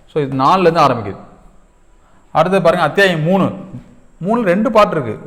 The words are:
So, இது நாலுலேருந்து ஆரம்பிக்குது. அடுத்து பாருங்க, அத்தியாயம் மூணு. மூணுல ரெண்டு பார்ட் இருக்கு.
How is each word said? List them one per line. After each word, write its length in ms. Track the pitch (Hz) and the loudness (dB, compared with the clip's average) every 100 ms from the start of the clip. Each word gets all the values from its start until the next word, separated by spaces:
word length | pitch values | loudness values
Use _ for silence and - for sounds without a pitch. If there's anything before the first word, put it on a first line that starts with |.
| _ | _
So, 100 | 160 | -6
இது 120 | 135 135 | -4 0
நாலுலேருந்து 420 | 139 190 175 165 | 0 2 2 2
ஆரம்பிக்குது. 360 | 143 117 101 92 - - - _ _ _ _ _ _ _ _ 147 | 2 0 -8 -14 -18 -20 -20 _ _ _ _ _ _ _ _ -2
அடுத்து 200 | 170 190 | 0 2
பாருங்க, 200 | 170 175 156 | 2 2 0
அத்தியாயம் 340 | - 196 165 156 | 2 2 2 0
மூணு. 160 | 190 143 - - 123 - - - - | 2 0 -4 -14 -18 -20 -20 -20 -10
மூணுல 240 | 170 226 202 | -4 -2 0
ரெண்டு 180 | 180 240 | 0 2
பார்ட் 200 | 220 202 | 2 2
இருக்கு. 200 | 160 120 104 | 0 -6 -8